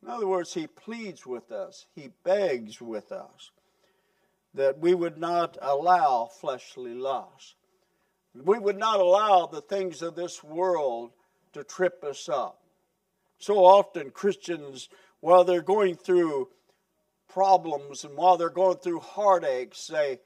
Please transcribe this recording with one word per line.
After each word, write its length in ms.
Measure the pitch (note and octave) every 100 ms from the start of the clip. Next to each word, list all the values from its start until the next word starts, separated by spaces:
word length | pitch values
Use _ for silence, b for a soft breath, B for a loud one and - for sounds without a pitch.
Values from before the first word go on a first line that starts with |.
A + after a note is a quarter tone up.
In 80 | -
other 200 | - G3
words, 260 | F#3 E3
he 140 | F3 D#3
pleads 580 | - - A#3 G#3+ C#3+ B2+
with 240 | A#2+ -
us. 360 | G#2+ F#2 - _ -
He 140 | C3+ _
begs 580 | E3+ G3+ F#3+ B2+ A2 A2
with 300 | A#2 G#2+ -
us 400 | - C#2+ _ - _ _ _ _ _ _ _ _ _ _
that 240 | - C3+ C#3+
we 160 | E3+
would 240 | F3+ E3+ D#3
not 400 | E3+ F3 E3 -
allow 640 | C#3 C#3 E3+ F3+ D3+ B2 A#2
fleshly 680 | - C3+ B2+ - - B2
lust. 640 | A#2+ C3+ B2+ G2 _ - _ _ _ _ _ _ _ _
We 280 | A#2+ D3+ A3+
would 180 | G3+ G3
not 220 | A3+ G#3
allow 460 | F3+ G3 G#3+ F#3 E3
the 140 | D#3+
things 400 | - G3+ F#3 D#3
of 140 | E3+
this 300 | D#3+ F3 -
world 680 | D3+ D#3+ F#3 E3+ C#3 A#2 A#2 _ _ _ _
to 120 | D3
trip 400 | C#3 - F3+ F3
us 240 | D3 C3+ -
up. 340 | C#3+ A2+ - _ _ _ _ _ _ _ _
So 260 | - G#3
often 480 | F3+ G3 F#3+ E3+ C3+
Christians, 760 | - G3+ - - E3 C#3+ C3 - b b b
while 240 | D#3 F3+
they're 200 | F3+ F3
going 340 | D#3+ G#3 G3 E3
through 520 | - F3+ E3 C#3+ B2+ _ _ _ _ _ _ _ _
problems 760 | F#3 G3 F#3 D#3+ C#3+ C#3+ C#3
and 120 | D3 C#3+
while 200 | F3+ F3
they're 140 | E3
going 280 | D#3+ F#3+ F3+
through 220 | F3+ E3
heartaches, 880 | - - G#3 F#3 D#3 B2+ A#2+ - -
they, 320 | D#3 D3 B2+